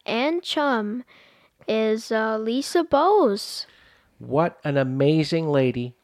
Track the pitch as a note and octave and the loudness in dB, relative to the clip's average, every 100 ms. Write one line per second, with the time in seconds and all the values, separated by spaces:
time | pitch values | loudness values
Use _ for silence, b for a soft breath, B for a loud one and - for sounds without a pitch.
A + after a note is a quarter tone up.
0 | - A3+ C#4+ F4 - D#4+ C#4+ A#3 G#3 B3 | -6 -2 -2 -2 -4 -2 0 0 -2 -6
1 | - b b b b _ - A3 A3 A3 | -10 b b b b _ -4 -2 0 -2
2 | - A3+ A3 A3 A3 B3+ - F4 E4+ C#4 | -2 -2 -2 -2 -2 -4 -2 -2 2 2
3 | F4 G#4 C4 G3+ - - - b b b | 4 6 4 0 -6 -12 -14 b b b
4 | b - A#2+ C#3 E3+ - D3+ C#3 C3 C3 | b -18 -4 0 0 -2 -2 0 0 2
5 | C#3 D#3+ D3 E3 D#3+ C#3+ B2+ A#2+ B2 - | 2 2 0 -2 0 2 0 -2 -8 -10